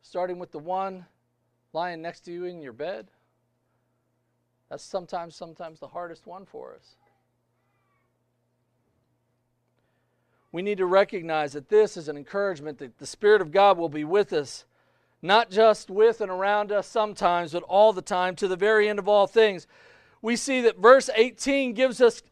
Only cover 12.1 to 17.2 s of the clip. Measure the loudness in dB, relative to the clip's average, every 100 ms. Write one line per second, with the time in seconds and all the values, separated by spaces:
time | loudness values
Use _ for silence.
12.1 | -12 -8 -6 -4 -6 -12 -14 -16 _ -18
13.1 | 0 4 4 4 4 6 4 0 -6 -2
14.1 | 0 0 -4 -6 -14 _ _ _ _ _
15.1 | _ 2 2 2 4 4 4 -4 4 4
16.1 | 4 -6 -4 -2 -2 -2 -4 -4 -4 -4
17.1 | 0